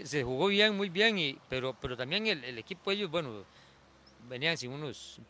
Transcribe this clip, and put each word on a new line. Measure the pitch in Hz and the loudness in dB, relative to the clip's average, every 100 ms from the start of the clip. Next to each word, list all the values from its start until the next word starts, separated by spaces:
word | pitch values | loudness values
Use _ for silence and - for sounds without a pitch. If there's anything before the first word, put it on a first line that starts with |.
se | 165 147 | 2 0
jugó | 123 131 196 | 2 4 4
bien, | 202 214 196 | 6 6 4
muy | 202 | 0
bien, | 170 226 202 | 4 4 4
y, | 147 135 - | 0 -2 -4
pero, | 131 131 131 | -2 -2 -4
pero | 135 123 | -6 -4
también | 127 196 220 | -2 -2 0
el, | 160 | -2
el | 120 117 | -4 -8
equipo | - 180 202 | -10 -6 -2
ellos, | 202 185 | -2 0
bueno, | 170 139 104 92 - - - - - - - 120 | -2 -2 -6 -12 -20 -20 -20 -20 -20 -20 -20 -12
venían | 123 160 165 | -2 0 0
sin | 123 | -4
unos, | 139 147 - - | -6 -8 -8 -14
un | - | -18